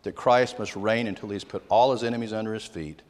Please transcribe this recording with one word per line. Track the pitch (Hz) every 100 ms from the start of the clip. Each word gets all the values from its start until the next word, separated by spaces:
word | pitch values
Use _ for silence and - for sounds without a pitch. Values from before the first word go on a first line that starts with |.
that | 104 -
Christ | 131 123 123 -
must | 104
reign | 98 104 113 117
until | 95 107
he's | 101
put | - 95 -
all | 104 131
his | 120
enemies | 117 120 113
under | 107 110
his | 110
feet | - 87 78 76